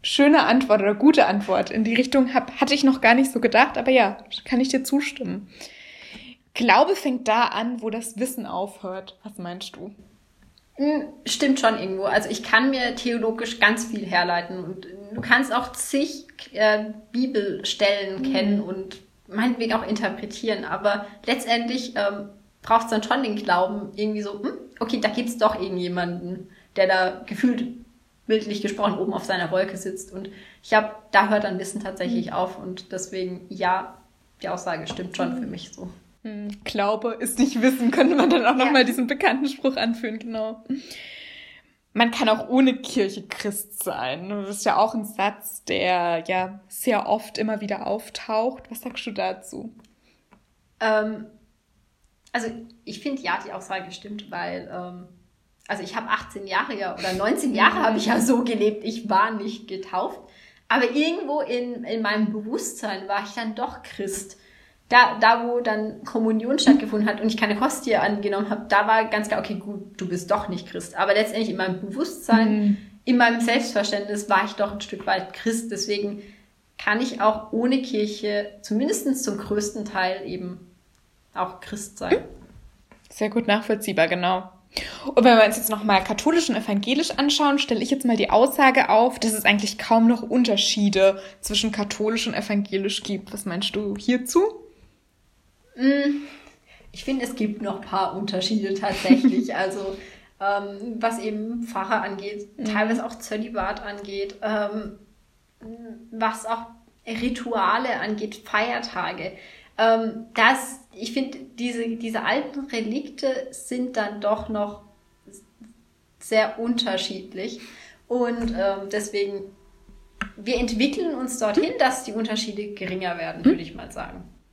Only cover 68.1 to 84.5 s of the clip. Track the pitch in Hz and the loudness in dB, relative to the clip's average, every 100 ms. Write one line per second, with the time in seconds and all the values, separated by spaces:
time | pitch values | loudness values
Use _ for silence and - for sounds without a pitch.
68.1 | 202 202 196 208 208 - 202 208 220 220 | 0 -2 -2 -2 -4 2 2 6 4 4
69.1 | 208 214 - - 185 202 196 - - 180 | -2 0 -2 -2 -8 -8 -12 -12 -10 -6
70.1 | 175 - 202 208 175 - 180 - - 196 | -6 0 -2 0 -6 -8 -12 -10 -2 4
71.1 | 202 214 208 220 185 185 180 202 262 349 | 4 2 0 -2 -2 -2 -4 -6 -4 -6
72.1 | - - 220 220 214 208 202 - - - | -6 2 4 6 4 2 2 -2 -10 0
73.1 | 247 233 233 233 240 - 208 202 208 202 | 4 6 4 2 2 2 -2 0 -2 -4
74.1 | 202 - 196 208 - 202 208 - 190 - | -6 2 2 2 -2 -4 -4 -10 -8 -2
75.1 | 190 - - 226 226 - 196 202 208 208 | -2 -2 -4 -2 -2 -4 -6 -4 -2 -4
76.1 | 202 - - _ _ _ - - 214 262 | -8 -14 -20 _ _ _ -4 0 0 0
77.1 | - 214 214 - 226 247 269 - 214 208 | 2 2 2 -2 0 2 2 0 0 -2
78.1 | - 208 208 208 - - 214 285 - 285 | -2 -2 -2 -4 -10 -2 0 0 0 0
79.1 | 262 - 196 - 208 208 226 208 196 185 | -2 -2 -4 -2 -2 -2 -6 -6 -2 0
80.1 | 190 - 180 180 180 - _ _ _ _ | -2 -6 -8 -8 -12 -18 _ _ _ _
81.1 | _ _ 196 185 - - 208 - - 180 | _ _ -6 -6 -6 -12 -12 -12 -10 -2
82.1 | 466 - - - - - _ _ - _ | -2 -2 -18 -20 -20 -20 _ _ -20 _
83.1 | - 214 220 226 208 220 208 208 180 165 | -4 -2 0 2 0 2 -4 -2 2 2
84.1 | 175 180 185 185 | 2 0 0 -4